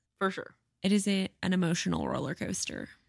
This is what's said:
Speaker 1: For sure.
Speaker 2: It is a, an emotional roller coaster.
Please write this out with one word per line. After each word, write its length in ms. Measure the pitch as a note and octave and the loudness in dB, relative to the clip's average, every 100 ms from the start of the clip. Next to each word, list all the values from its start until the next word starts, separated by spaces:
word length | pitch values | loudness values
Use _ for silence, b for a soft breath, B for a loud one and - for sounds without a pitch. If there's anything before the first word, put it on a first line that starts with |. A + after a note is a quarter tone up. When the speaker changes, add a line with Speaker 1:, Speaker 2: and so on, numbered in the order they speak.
| _ _ | _ _
Speaker 1:
For 120 | F#3+ | -2
sure. 240 | - - - _ _ | -2 -10 -18 _ _
Speaker 2:
It 100 | F#3+ | 2
is 160 | G#3 G3+ | 4 4
a, 200 | G3 F#3+ - | 0 -2 -4
an 100 | - | 0
emotional 520 | F#3 E3+ F3 F#3 E3 C3 | 2 2 2 0 0 0
roller 280 | B2+ C3 | -2 -4
coaster. 560 | E3 - F#3+ - - - - | -6 -6 -4 -6 -8 -12 -16